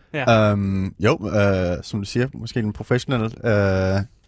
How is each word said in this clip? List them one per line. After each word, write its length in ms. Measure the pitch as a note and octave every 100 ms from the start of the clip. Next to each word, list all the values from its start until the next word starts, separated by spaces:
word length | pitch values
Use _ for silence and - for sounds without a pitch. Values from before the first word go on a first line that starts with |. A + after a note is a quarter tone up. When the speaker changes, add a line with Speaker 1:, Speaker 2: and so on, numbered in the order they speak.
| _
Speaker 1:
Ja. 380 | D#3 B2 A2+ G#2+
Speaker 2:
Øhm, 440 | G2+ G2 F#2+ F#2+ -
jo, 300 | G#2 - G2+ G#2
øh, 480 | G2+ F#2+ F2+ F2
som 160 | - A2
du 60 | G2
siger, 220 | A#2 B2+
måske 260 | - A#2 B2+
en 140 | G#2+
professionel, 600 | - - B2 - B2+ A2 - A#2
øh, 540 | G#2 G2 F#2+ F#2+ G2 G2+ _